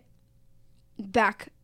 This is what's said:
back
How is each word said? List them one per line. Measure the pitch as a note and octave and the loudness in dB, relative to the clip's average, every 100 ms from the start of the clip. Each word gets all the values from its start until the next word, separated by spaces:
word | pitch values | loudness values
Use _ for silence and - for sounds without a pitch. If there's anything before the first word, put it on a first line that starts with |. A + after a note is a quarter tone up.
| - - _ _ - - - - - - | -8 -20 _ _ -20 -20 -20 -20 -20 -16
back | G3 G#3+ G#3 G#3+ - - | -2 2 2 0 -10 -20